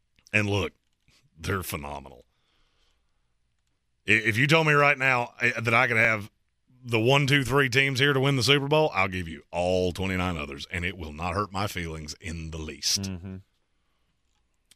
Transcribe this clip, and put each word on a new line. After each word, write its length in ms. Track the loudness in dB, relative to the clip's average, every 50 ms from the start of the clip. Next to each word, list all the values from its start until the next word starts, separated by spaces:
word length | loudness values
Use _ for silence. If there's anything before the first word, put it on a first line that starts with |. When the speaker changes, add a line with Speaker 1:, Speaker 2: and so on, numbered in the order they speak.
| _ _ _ _ _ _
Speaker 1:
And 180 | -2 -2 0 0
look, 240 | 0 0 -2 -4 -6 _ _ _ _ _ _ _ _ _ _ _ _ -10
they're 240 | -6 -4 -4 -4 -4
phenomenal. 640 | -6 -8 -8 -8 -10 -10 -12 -14 -16 -20 -20 -20 _ _ _ _ _ _ _ _ _ _ _ _ _ _ _ _ _ _ _ _ _ _ _ _ _ _ _ _ _ _ _ _ _ _ _ _
I-, 40 | 2
if 260 | 4 4 4 2 2
you 80 | 2 4
told 220 | 4 4 4 4
me 60 | 4 4
right 240 | 6 6 4 4
now, 360 | 2 2 2 2 2 0 -4 -4 -2
eh, 100 | -2 0 0 -2
that 140 | 0 2 2
I 140 | 4 4
could 100 | 4 2
have 320 | 2 2 2 2 0 -4 -10 _ _ _ _ _ _ _ _ _ _ -6
the 140 | -2 0 2
one, 260 | 4 4 4 4 4
two, 180 | 2 2 2 2
three 240 | 2 2 2 2
teams 320 | 2 2 0 0 0 0 2
here 140 | 2 2 2
to 60 | 2
win 160 | 2 2 2
the 80 | 2 2
Super 240 | 2 2 2 2
Bowl, 240 | 2 2 2 2 2 0
I'll 140 | 0 -2
give 200 | -2 -2 -6 -6
you 140 | -8 -10 -14 -12 _
all 400 | -4 -2 0 2 2 2 2 0
twenty-nine 460 | -2 -2 -4 -2 -2 -2 -2 -2 -4
others, 300 | -6 -8 -10 -12 -14 -12 -8
and 140 | -6 -6 -6
it 120 | -6 -6
will 160 | -8 -10 -12 -10
not 200 | -8 -6 -4 -2
hurt 180 | -2 -4 -4
my 140 | -4 -6 -6
feelings 480 | -4 -6 -6 -8 -8 -8 -10 -12 -14 -14 -14
in 300 | -12 -10 -10 -10 -10 -10
the 80 | -10 -10
least. 420 | -10 -12 -10 -6 -4 -2 -2 -2
Speaker 2:
Mm-hmm. 360 | -4 -6 -8 -10 -12 -14 -14 -16 -18 _ _ _ _ _ _ _ _ _ _ _ _ _ _ _ _ _ _ _ _ _ _ _ _ _ _